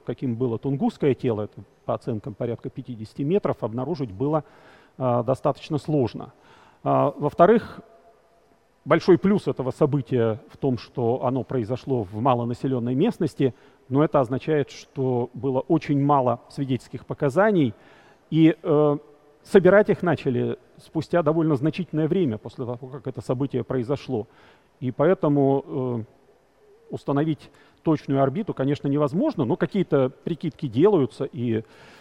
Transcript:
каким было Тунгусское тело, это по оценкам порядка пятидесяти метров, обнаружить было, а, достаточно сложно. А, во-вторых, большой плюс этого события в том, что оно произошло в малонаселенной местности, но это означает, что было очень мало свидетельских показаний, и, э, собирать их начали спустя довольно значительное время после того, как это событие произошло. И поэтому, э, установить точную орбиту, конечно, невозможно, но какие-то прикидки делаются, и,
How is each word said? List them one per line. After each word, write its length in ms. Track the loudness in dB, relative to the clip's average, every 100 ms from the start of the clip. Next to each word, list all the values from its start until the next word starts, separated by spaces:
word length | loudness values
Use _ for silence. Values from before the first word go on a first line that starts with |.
каким 320 | -12 -6 -6 -2
было 220 | -4 -4
Тунгусское 560 | -4 -2 -4 0 0
тело, 280 | 0 -2 -2
это 200 | -6 -12 -20 _
по 100 | -6
оценкам 400 | -6 -6 -8 -8
порядка 360 | -8 -8 -8 -10
пятидесяти 520 | -12 -14 -14 -12 -6
метров, 420 | -2 0 0 -4
обнаружить 480 | -4 -6 -6 -6 -8
было, 320 | -6 -2 -2 -4 -14 -20 -20 _ -6
а, 260 | 0 0
достаточно 540 | 0 0 -2 -4 -4 -6
сложно. 540 | -2 0 0 -4 -14 -18 _ -20 -20 _
А, 280 | 0 2 2 0
во-вторых, 600 | -2 4 6 6 0 -14 -20 -20 _ _ _ _ _ _ _ _
большой 340 | 0 2 6 4
плюс 300 | 4 0 0
этого 240 | -4 -4
события 680 | 0 0 0 0 0 0 -2 -8
в 100 | -6
том, 200 | -2 -2
что 460 | -6 -4 -2 -2
оно 180 | -2 -4
произошло 640 | -4 -6 -4 -6 -4 -4
в 160 | -4 -2
малонаселенной 720 | 0 0 -2 -4 -4 -4 -2
местности, 580 | 0 0 0 -4 0 -2 -2 -18 _ -4
но 160 | 0
это 160 | 2 2
означает, 500 | 0 -2 -2 -2 -2
что 580 | -8 -16 -6 -2 -2 -4
было 240 | -6 -4 -4
очень 420 | 0 -2 0 0
мало 400 | 2 2 2 -2 -6
свидетельских 540 | -8 -4 -4 -6 -14
показаний, 720 | -12 -4 -2 2 2 4 2 -2 -14 -20 _ _ -4
и, 260 | 4 4 4
э, 360 | 0 2 2 0 -6 -20 _ _
собирать 440 | 2 6 8 6 6
их 120 | 2
начали 540 | 0 0 0 -2 -2 -6 _ _
спустя 440 | -10 -8 -2 0
довольно 340 | 2 2 2 2
значительное 500 | 0 -4 -4 -2 0
время 320 | 0 0 -2
после 260 | -8 -10
того, 240 | -8 -10 -12
как 200 | -12 -10
это 120 | -8
событие 440 | -4 -4 -2 -4
произошло. 640 | -4 -4 -2 -4 -4 -6 -6 _ -20 _ _ -10
И 140 | -6
поэтому, 720 | 0 2 2 2 2 4 2 -2
э, 380 | -6 -4 -6 -8 _ _ _ _ _ _ _ -16
установить 600 | -10 -4 -2 0 -4 -8 _ _ _
точную 400 | -2 -2 0 2
орбиту, 320 | 2 0 -6
конечно, 340 | -4 -2 -2 -2
невозможно, 560 | 0 0 0 -2 -2
но 120 | -2 -2
какие-то 540 | -2 -2 0 2 0
прикидки 580 | -2 -8 -6 -8 -8 -6
делаются, 560 | 2 4 4 0 -4
и, 400 | -10 -6 -2 -2 -4 -14 -20 -20